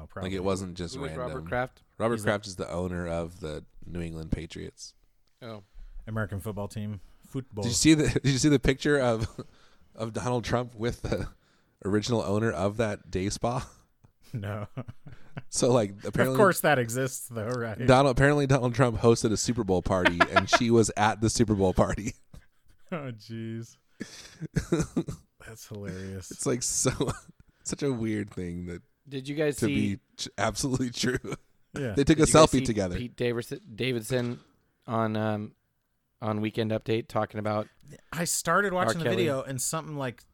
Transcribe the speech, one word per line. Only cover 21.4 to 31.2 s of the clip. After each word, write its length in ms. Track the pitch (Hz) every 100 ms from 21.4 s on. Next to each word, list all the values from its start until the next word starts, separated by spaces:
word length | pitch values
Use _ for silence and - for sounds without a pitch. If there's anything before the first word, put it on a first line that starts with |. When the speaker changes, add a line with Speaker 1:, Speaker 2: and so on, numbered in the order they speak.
| 107
Speaker 1:
Bowl 200 | 104 95 87
party. 400 | 95 - 104 -
<laughs> 720 | _ - - _ _ - -
Speaker 2:
Oh, 200 | 170 139
jeez. 640 | 110 107 113 113 113 113 _ _ -
Speaker 1:
<laughs> 1500 | - - - - 160 - - 160 - - - - _ _ -
Speaker 2:
That's 220 | 113 -
hilarious. 640 | 107 101 92 95 95 -
Speaker 1:
It's, 140 | - 151
like, 180 | 123
so, 260 | - - 131 - 120 - - -
<laughs> 280 | _ _ -
such 180 | -
a 80 | 143
weird 400 | 123 113 107 104
thing 340 | - 90 87 87
that 140 | 87 - _ 139
Speaker 3:
Did 180 | 139 131
you 80 | 147
guys 200 | 151 143
Speaker 1:
to 80 | 123
Speaker 3:
see 80 | 139 104 95
Speaker 1:
be 40 | _ -
tr-, 120 | - -
absolutely 520 | 107 104 143 127 127
<laughs> 20 |
true. 280 | 120 123 127